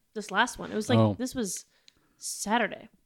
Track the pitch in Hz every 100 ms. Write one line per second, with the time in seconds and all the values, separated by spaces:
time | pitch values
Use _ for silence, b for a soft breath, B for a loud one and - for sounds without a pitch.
0 | _ 220 - 196 247 - 175 214 208 233
1 | 107 101 254 262 190 - - _ _ _
2 | _ _ - - 196 240 202 - - _